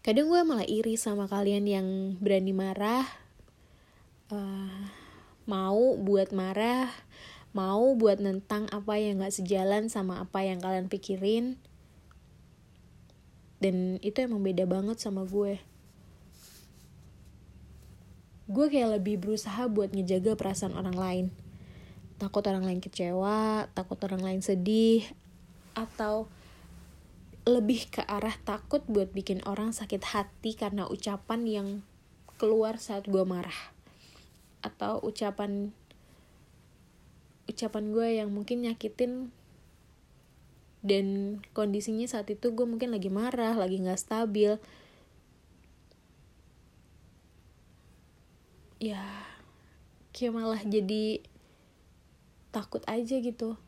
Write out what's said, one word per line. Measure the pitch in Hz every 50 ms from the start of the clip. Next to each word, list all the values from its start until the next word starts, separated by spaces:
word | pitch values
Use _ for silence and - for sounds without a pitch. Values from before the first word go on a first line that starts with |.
Kadang | - 226 220 254 302 311 349
gue | 349
malah | 349 320 285 220 190
iri | - 214 214 226 226 226
sama | 226 - 220 208 202 202 196
kalian | 202 202 202 202 202 202 202 202
yang | 202 190 190 185 190 190 190 190 190
berani | 180 202 208 196 190 190 190 190
marah, | 190 190 190 190 196 202 214 233 254 269 - - - - - _ - - - _ _ - _ - - - _ _ - - - - _ _ - 208
eh, | 202 196 196 196 196 196 190 190 196 202 202 - - - - - - - - - _ -
mau | - 202 190 190 190 196 214 247 262 -
buat | - 196 190 202 196 190 190 202
marah, | 190 185 185 190 208 220 233 247 254 254 247 - - - - - - - - - - - - -
mau | 202 190 190 196 208 240 269 269
buat | 233 226 208 196
nentang | 202 202 196 190 190 196 - 214 208 214 208 -
apa | 208 202 214 208
yang | 208 214 208 202 190
nggak | 190 196 196
sejalan | - 185 180 202 190 185 196 202 214 214 226 -
sama | 214 190 185 180
apa | - 185 185 - 190
yang | 196 196 185
kalian | 180 185 185 190 185 185 185
pikirin. | - 190 - - 190 185 190 202 220 233 240 254 254 - - - - - - - - - - - - - - - - - - - - - - - - - - - - - - - - - - - - - - - - -
Dan | - 190 185 185 185 185 185 185
itu | - 208 208 - 262
emang | 240 226 202
beda | 196 190 185 175 190
banget | 175 185 190 196 208 226
sama | 226 - 220 196 190
gue. | 190 185 190 202 202 202 196 190 - - - - - - - - - - - - - - - - - - - - - - - - - - - - - - - - - - - - - - - - - - - - - - - - - - - - - - - - - -
Gue | 196 247 294 302 285
kayak | 277 240 226 214
lebih | 208 185 208 208 190
berusaha | 180 202 214 214 - 220 196 220 247 247
buat | 214 208 202 190 190
ngejaga | 196 185 180 190 185 185 220 220
perasaan | 214 - 196 190 - 202 190 -
orang | 170 185 185 180
lain. | 180 190 185 180 180 185 185 - - - - - - - - - - - - - - - - -
Takut | - 202 196 - 208 202 202
orang | 190 190 185
lain | 190 180 180
kecewa, | - 180 - - 185 175 180 185 190 202 214 214 220 220 214 214 - - -
takut | - 185 - 185 -
orang | - 190 190 185 185
lain | 190 190 190
sedih, | 185 - 196 185 180 202 214 220 226 226 226 226 208 - - - - - - - - - - - - - -
atau | 226 226 220 - - 220 214 214 220 220 - - - - - - - - - - - - - - - - - - - - - - -
lebih | - 226 247 247 214 208 254 226 - -
ke | - - -
arah | - 208 208 214 220 220 - -
takut | - 202 202 - - - 294 294
buat | - 214 202 190 185
bikin | 190 196 185 - 190 185 - -
orang | 196 208 214 226 226
sakit | - 214 196 208 190 - - -
hati | 208 202 - - - - 226 220
karena | - 220 202 196 202 180
ucapan | - - 190 - 208 202 196 - - 226 233 240
yang | 226 214 202 196 196 202 208 196 - - - - - - - - - -
keluar | - - 214 220 220 214 220 226
saat | 226 - - 208 202 196 202
gue | 196 190 185
marah. | 185 180 180 180 180 - - - - - - - - - - - - - - - - - _ - - - _
Atau | - 214 - _ 208 202 220 -
ucapan, | - 220 214 - 220 202 - - 208 202 202 202 202 208 - - - _ - - - _ - - - - - - - _ - - - - - _ - _ _ - - - - - _ - _ _ _ -
ucapan | - - 233 214 - 214 214 214
gue | 214 226 233 233 226 220
yang | 214 208
mungkin | 202 208 208 - 240 240
nyakitin, | 240 233 226 - - 214 214 - 247 240 247 254 262 240 - - - - - - - - _ _ - - - _ _ _ - - _ _ _ - - - - - - - - - -
dan | 196 196 196 196 196 196 196 196 202 208 202 202 - -
kondisinya | - 214 208 196 208 202 233 220 220 233
saat | 247 - 214 202 -
itu | 208 - - 240 226
gue | 220 247 233
mungkin | 226 226 254 247 226
lagi | 202 180 196
marah, | 190 202 226 254 254 240 226 220 233
lagi | 226 185 185 190 190
nggak | 185 185 185
stabil. | - - - 220 220 233 220 202 214 208 208 214 214 - - - - - - - - - _ _ - _ - - _ _ _ - - - - - _ - - - _ _ _ _ _ - - _ - - - _ - - - _ - - - - - - - - - _ _ _ - _ - - - - _ - - _ - - - - _ _ _ - _ - - _ _ - - - - -
Ya, | - 220 220 208 190 196 196 202 202 - - - - - - - - - - - - - - _ _ - _ -
kayak | - 247 240 226
malah | 226 226 226 220 214
jadi | 208 208 202 214 196 190 214 214 214 214 220 - - - _ - _ _ - _ _ - _ _ - - - _ _ _ _ _ _ - _ - - - -
takut | 214 202 - - 226 -
aja | - 214 233 240 226 269
gitu. | 262 233 247 226 - 226 220 226 - -